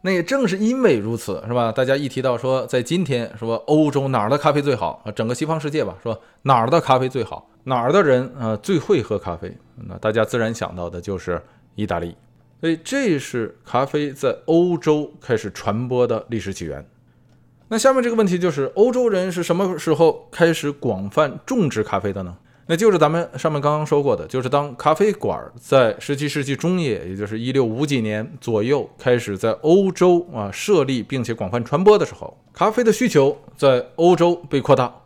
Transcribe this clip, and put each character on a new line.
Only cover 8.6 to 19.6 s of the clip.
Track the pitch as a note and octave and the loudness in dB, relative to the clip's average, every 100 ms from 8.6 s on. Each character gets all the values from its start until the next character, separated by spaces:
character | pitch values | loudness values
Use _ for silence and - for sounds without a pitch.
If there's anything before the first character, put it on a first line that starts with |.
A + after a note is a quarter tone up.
| - F3+ | -2 -2
会 | - F#3 | 2 0
喝 | G#2+ G2+ | 0 -4
咖 | - E2+ | -6 -10
啡， | F#2 - _ - | -10 -14 _ -20
那 | G#2+ F#2 | -16 -6
大 | G#2+ | -2
家 | A2 A2 | 0 0
自 | A#2+ | 0
然 | A2 | -2
想 | A2+ F#2 F2+ | -4 -8 -8
到 | F2 | -10
的 | F2 | -10
就 | F2 F#2+ | -8 -8
是 | - E2+ - _ _ - | -6 -6 -8 _ _ -8
意 | G#2 | -4
大 | E2+ | -4
利。 | E2+ E2+ _ _ _ _ | -6 -12 _ _ _ _
所 | E3 | -4
以 | E3 | -4
这 | E3 C#4 B3+ D3 | -4 -2 0 -2
是 | - B2+ A2 - | -2 -6 -6 -10
咖 | - B2 C3+ | -4 -2 -2
啡 | D3+ D3 | -2 -4
在 | C3+ C3 - - | -2 -4 -4 2
欧 | E3 F3+ E3+ | 2 4 0
洲 | - D3+ D3 - | 2 0 0 -12
开 | - A2+ | -2 -2
始 | G#2 | -2
传 | - - G#2+ B2 | -6 -4 -4 -2
播 | B2 A#2+ | 0 0
的 | A2+ - | 0 -4
历 | A#2 | -6
史 | F#2+ | -6
起 | F#2+ E2 | -8 -8
源。 | C#2 - _ _ _ _ _ _ _ _ | -10 -14 _ _ _ _ _ _ _ _
那 | A3 | 2
下 | C4+ | 4
面 | C4 | 4
这 | A#3+ | 2
个 | A3+ | 2
问 | G#3 | 2
题 | F3+ | 2
就 | F3+ | -2
是： | C#3+ C3+ - | -2 -4 2
欧 | A#3 | 2
洲 | B3 A#3+ | 4 0
人 | F#3+ F#3 | 0 -2
是 | F3 | -4
什 | E3+ | -2
么 | F3 | 0